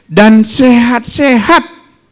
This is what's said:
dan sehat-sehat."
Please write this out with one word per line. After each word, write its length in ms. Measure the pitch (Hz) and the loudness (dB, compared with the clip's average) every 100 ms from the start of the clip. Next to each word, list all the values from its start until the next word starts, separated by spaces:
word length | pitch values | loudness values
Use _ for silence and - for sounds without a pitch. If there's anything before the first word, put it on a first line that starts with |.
dan 400 | _ 165 214 220 | _ 0 2 2
sehat-sehat." 1300 | 214 - 254 240 233 247 233 - 277 240 202 330 - - _ _ _ | 0 0 0 2 0 -4 -6 -4 -2 -2 0 -2 -2 -16 _ _ _